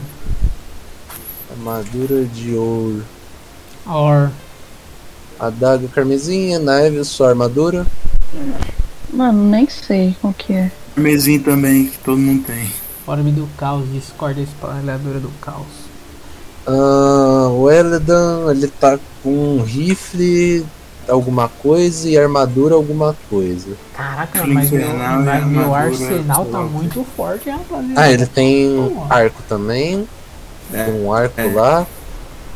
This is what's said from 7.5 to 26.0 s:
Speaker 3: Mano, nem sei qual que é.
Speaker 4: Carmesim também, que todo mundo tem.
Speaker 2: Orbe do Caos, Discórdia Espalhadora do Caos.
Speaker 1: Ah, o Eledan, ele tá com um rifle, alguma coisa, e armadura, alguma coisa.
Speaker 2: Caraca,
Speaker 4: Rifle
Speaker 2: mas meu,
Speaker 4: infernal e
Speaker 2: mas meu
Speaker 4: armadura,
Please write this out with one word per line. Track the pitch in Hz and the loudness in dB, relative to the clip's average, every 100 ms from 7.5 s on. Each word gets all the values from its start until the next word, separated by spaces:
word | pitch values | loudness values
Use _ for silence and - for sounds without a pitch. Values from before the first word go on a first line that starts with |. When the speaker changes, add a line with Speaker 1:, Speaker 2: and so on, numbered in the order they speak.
| 135 170 180 180 - - - - 320 277 262 262 - - - - | 2 0 2 2 6 6 8 8 4 2 0 -2 -2 -4 -4 -6
Speaker 3:
Mano, | 247 254 208 208 | 0 2 4 4
nem | 214 285 | 4 2
sei | - - 196 185 185 | -2 -2 2 2 0
qual | 208 | -4
que | 190 - | -4 -4
é. | 190 185 - - | -2 -2 -6 -8
Speaker 4:
Carmesim | 143 151 147 139 147 | 0 2 4 4 2
também, | 143 139 139 135 135 | 2 2 4 4 2
que | - | -4
todo | 131 135 | -2 2
mundo | 135 135 | 2 2
tem. | 135 117 104 - - - - | -2 -8 -8 -10 -14 -14 -6
Speaker 2:
Orbe | 147 147 | -2 0
do | 147 147 - | -2 -4 -6
Caos, | 139 143 131 | -6 -4 -6
Discórdia | 135 - - 147 139 | -8 -10 -8 -6 -6
Espalhadora | 143 - 139 139 139 131 143 135 | -8 -10 -10 -8 -8 -6 -6 -8
do | 147 143 | -8 -12
Caos. | - 143 143 - - - - - - - - - - | -14 -14 -16 -16 -18 -18 -20 -20 -18 -18 -18 -12 -2
Speaker 1:
Ah, | 135 139 139 139 139 135 135 131 | 2 4 6 6 6 6 4 4
o | 123 135 | 4 6
Eledan, | 165 170 165 156 175 170 165 160 | 6 4 2 2 2 2 0 0
ele | 135 143 | 0 0
tá | - 139 139 - - | 2 2 2 -4 -8
com | 135 143 147 139 | -2 0 0 0
um | |
rifle, | 110 131 170 190 - 175 180 175 175 170 156 - - - - | 0 -2 0 -2 -4 -2 2 2 2 0 -4 -14 -20 -12 0
alguma | 127 127 123 117 | 0 2 0 -2
coisa, | - 143 165 175 160 165 | 0 2 4 2 0 2
e | 151 | 4
armadura, | 147 139 127 127 151 | 4 4 2 2 4
alguma | 160 151 151 151 151 - | 4 2 0 -2 -2 -4
coisa. | 101 92 90 92 101 - | -2 -2 -4 -8 -14 -14
Speaker 2:
Caraca, | - 139 139 160 190 | -12 -10 -8 -6 -4
Speaker 4:
Rifle | 143 | 0
Speaker 2:
mas | 139 143 | 2 2
meu, | 139 | 0
Speaker 4:
infernal | - 123 127 135 | -2 -4 -2 0
e | |
Speaker 2:
mas | 139 147 147 | 0 0 0
meu | 143 139 | 0 0
Speaker 4:
armadura, | 139 160 127 | 0 0 -2